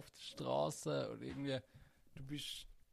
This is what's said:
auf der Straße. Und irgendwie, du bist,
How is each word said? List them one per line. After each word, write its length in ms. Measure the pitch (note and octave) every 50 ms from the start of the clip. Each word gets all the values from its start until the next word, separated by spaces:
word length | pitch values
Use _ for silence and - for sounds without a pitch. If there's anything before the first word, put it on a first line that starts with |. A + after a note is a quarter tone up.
| D3
auf 60 | -
der 100 | - -
Straße. 920 | - - - - C3 B2+ C3 C#3+ D3 D#3 D#3 - - D#3 D3 C#3 B2+ A2
Und 100 | A#2 A2+
irgendwie, 360 | A#2+ C3 C3+ C#3 C#3 C#3 C3 B2+ - - - - - - - - - - -
du 80 | - C#3
bist, 420 | C3+ D3 C#3+ - - - - - - - - - -